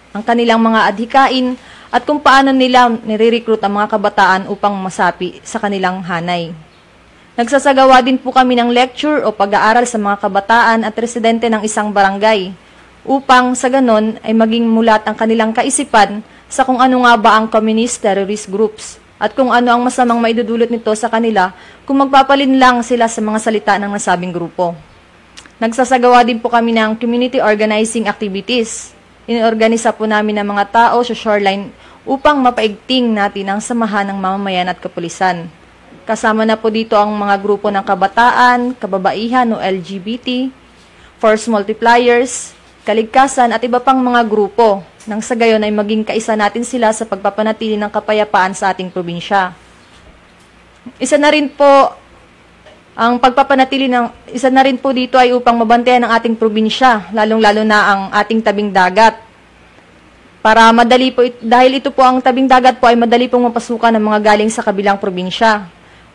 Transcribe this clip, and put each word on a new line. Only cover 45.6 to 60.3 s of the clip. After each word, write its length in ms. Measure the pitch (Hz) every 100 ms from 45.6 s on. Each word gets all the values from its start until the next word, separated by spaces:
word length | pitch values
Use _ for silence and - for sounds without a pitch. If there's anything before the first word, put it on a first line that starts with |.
| 214
ay 80 |
maging 320 | 214 208 220 214
kaisa 320 | 214 220 214
natin 240 | 208 233
sila 320 | 240 254 220
sa 160 | 220 220
pagpapanatili 720 | 196 202 202 214 220 226 214
ng 80 | 208
kapayapaan 640 | 214 208 214 208 202 190
sa 160 | 190 196
ating 240 | 185 185
probinsya. 640 | 185 175 170 - 196 185 170 - - _ - - - _ _ _ _ _ _ - -
Isa 160 | 262 294
na 160 | 294
rin 160 | 302 285
po 480 | - 285 277 262 - _ - _ _ _ _ - - _ -
ang 240 | 226 247
pagpapanatili 720 | 254 247 269 269 262 269 269
ng, 160 | 247 233 - -
isa 160 | 254 262
na 160 | 262
rin 160 | 269 262
po 160 | 277 240
dito 240 | 247 254
ay 160 | 247 247
upang 240 | 247 233
mabantayan 480 | 220 240 247 247 240
ang 80 | 226
ating 160 | 226 220
probinsya, 720 | 226 214 220 - 262 220 175
lalong-lalo 560 | 214 214 220 214 214 220
na 120 | 214 196
ang 100 | 196 190 208
ating 240 | 208 226
tabing 320 | 220 202 208
dagat. 480 | 190 180 185 226 220 - _ _ _ _ _ _ _ _ _ _